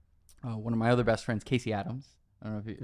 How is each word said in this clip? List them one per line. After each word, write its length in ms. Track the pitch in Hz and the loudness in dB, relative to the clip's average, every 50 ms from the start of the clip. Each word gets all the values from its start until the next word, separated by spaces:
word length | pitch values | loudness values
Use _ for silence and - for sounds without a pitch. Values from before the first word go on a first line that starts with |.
| _ _ _ _ _ - - - - | _ _ _ _ _ -20 -20 -12 -10
uh, 140 | 120 113 110 | -8 -8 -6
one 140 | 107 117 117 | -4 -2 0
of 80 | 113 | 2
my 100 | 113 117 | 4 6
other 140 | 123 123 120 | 6 6 6
best 200 | 117 113 107 - | 4 2 2 0
friends, 200 | - 117 104 - | -2 -4 -4 0
Casey 280 | - 135 120 - 110 110 | 0 0 0 2 0 -2
Adams, 440 | 101 98 - 117 131 139 - _ _ _ _ _ _ - | -2 -2 -4 -6 -8 -10 -14 _ _ _ _ _ _ -10
I 40 | |
don't 80 | 107 107 | -8 -8
know 40 | 104 | -8
if 80 | 101 | -8
you, 120 | 110 104 - | -8 -8 -4